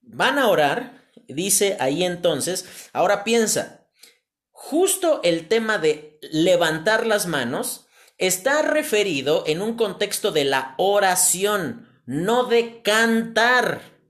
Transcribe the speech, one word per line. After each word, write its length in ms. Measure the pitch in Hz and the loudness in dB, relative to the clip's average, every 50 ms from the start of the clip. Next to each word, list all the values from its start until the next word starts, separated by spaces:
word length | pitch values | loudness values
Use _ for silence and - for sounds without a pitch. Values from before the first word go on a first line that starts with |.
"Van 380 | _ - - 127 180 240 277 285 | _ -18 -4 -2 0 0 2 2
a 80 | 262 | 2
orar", 560 | 220 180 160 147 143 151 208 262 - - - _ _ _ - _ | 4 4 4 4 2 0 -2 -6 -10 -16 -20 _ _ _ -20 _
dice 480 | - 127 147 180 202 - - 202 196 190 - | -10 -6 -6 -2 0 0 2 2 0 0 0
ahí 240 | 131 135 143 160 180 | -2 -2 0 0 -2
entonces, 600 | 180 180 180 175 175 156 - - 170 185 - - - - - - - _ | -2 -2 0 0 0 0 0 -4 -4 -6 -6 -8 -12 -20 -20 -20 -10 _
ahora 320 | 127 165 185 202 202 202 | 0 2 2 2 0 0
piensa, 640 | 226 226 233 220 208 - 139 95 - - - _ _ _ _ - - _ _ _ _ _ _ _ _ | 0 2 2 2 2 0 -4 -4 -6 -12 -20 _ _ _ _ -20 -20 _ _ _ _ _ _ _ _
justo 680 | _ - - - 269 320 381 381 - - - 330 294 294 - | _ -20 -12 -4 0 0 2 2 0 0 0 0 0 2 2
el 260 | 180 165 165 160 - | 0 0 0 -2 0
tema 280 | 220 226 226 220 214 | -2 0 0 0 -2
de 400 | 196 156 156 147 151 - - _ _ | 0 0 0 0 -2 -6 -20 _ _
levantar 840 | - 143 151 156 165 185 180 170 170 160 156 156 160 220 220 226 226 | -16 -6 -2 0 2 4 4 4 2 0 0 -2 0 0 0 2 2
las 220 | 226 208 208 175 | 0 0 0 -2
manos 600 | 175 160 143 123 117 135 180 254 - - - _ _ _ _ - _ _ | -2 -4 -4 -2 -4 -4 -4 -6 -6 -8 -12 _ _ _ _ -20 _ _
está 440 | _ 185 185 180 - - 262 285 302 | _ -2 -2 -2 -2 -2 0 0 2
referido 840 | 311 302 302 302 302 - - 208 202 202 160 135 127 143 156 180 - | 0 2 0 0 0 0 0 0 0 0 -2 -2 0 0 0 0 0
en 140 | 156 151 170 | -2 -4 -2
un 140 | 202 220 233 | -2 -4 -2
contexto 560 | 233 226 202 180 - 208 202 - - - 208 | -2 -2 -4 -2 -4 -4 -4 -4 -4 -4 0
de 140 | 160 156 139 | 0 2 0
la 300 | 139 135 131 127 - - | 2 0 0 -2 -4 -4
oración, 1120 | - 180 196 202 208 202 190 180 175 - - - 185 190 208 208 202 170 135 110 - - _ _ _ _ | 0 0 2 4 4 4 2 2 2 2 0 0 0 0 0 0 -2 -2 -4 -8 -10 -18 _ _ _ _
no 380 | - 127 151 170 202 233 247 247 | -6 -4 -2 0 0 2 0 2
de 380 | 240 233 233 233 233 - - | 2 2 0 0 0 -8 -6
cantar. 1000 | _ 202 214 220 226 233 226 226 226 226 - - 226 240 247 247 240 196 - - - - _ _ _ | _ 0 2 2 4 4 2 0 0 0 0 0 2 4 4 2 2 0 -2 -6 -10 -20 _ _ _